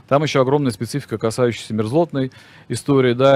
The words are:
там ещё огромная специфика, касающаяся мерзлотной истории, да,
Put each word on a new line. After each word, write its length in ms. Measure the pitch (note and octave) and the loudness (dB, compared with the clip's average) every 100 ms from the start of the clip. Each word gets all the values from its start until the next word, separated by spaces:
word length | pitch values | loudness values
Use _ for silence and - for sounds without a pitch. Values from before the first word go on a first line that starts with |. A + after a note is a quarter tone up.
| - | 0
там 140 | C#3+ | 0
ещё 180 | D3+ C#3 | 2 0
огромная 320 | B2+ D3 C3+ | 2 2 0
специфика, 460 | G#2+ A#2 C#3+ - G#2+ | -4 -8 -8 -8 -4
касающаяся 560 | A2+ B2+ B2 A2 - | -4 0 -2 -2 -6
мерзлотной 580 | A2 A2 D3+ E3 C#3 C3 - - - - | -6 -2 0 0 -2 -6 -10 -20 -20 -12
истории, 420 | B2 - C3+ B2+ | -8 0 2 2
да, 220 | A#2+ C3+ | 4 4